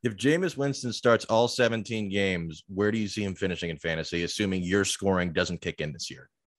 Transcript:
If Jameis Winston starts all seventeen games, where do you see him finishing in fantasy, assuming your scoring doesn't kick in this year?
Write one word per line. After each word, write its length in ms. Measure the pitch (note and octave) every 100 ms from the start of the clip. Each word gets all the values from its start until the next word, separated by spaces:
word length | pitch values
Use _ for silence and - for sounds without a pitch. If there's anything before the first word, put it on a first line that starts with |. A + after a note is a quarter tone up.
If 140 | B2 G2
Jameis 400 | A#2 E3 F#3 C3
Winston 360 | C#3 C3+ B2
starts 320 | A2 A#2+ A2+ -
all 220 | A2+ A#2
seventeen 600 | - A#2+ A2+ G2 A2+ G#2
games, 560 | G2 G2 F2+ E2 D#2+ -
where 220 | F#2+ G#2
do 80 | A2
you 100 | G#2
see 160 | -
him 100 | G2+
finishing 340 | F#2 G2 F2 F2
in 100 | D#2+
fantasy, 440 | E2+ D#2+ D#2 E2+
assuming 400 | E2+ - G2+ F#2
your 240 | F2 G2 G2
scoring 480 | - G2 F#2 F2+
doesn't 260 | D#2+ F2+ E2+
kick 220 | F2 D#2
in 100 | D2+
this 180 | C#2+ -
year? 200 | - - _ _